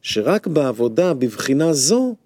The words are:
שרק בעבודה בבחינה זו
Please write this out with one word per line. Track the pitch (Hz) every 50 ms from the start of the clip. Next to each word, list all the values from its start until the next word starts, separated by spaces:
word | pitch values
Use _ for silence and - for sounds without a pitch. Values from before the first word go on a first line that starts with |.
שרק | _ - - 107 107 131 185 214 - -
בעבודה | 160 151 143 131 117 110 120 120 113 139 175 185 165
בבחינה | 131 127 120 - - - - 135 139 160 165 160
זו | 139 123 - 214 247 262 254 240 - _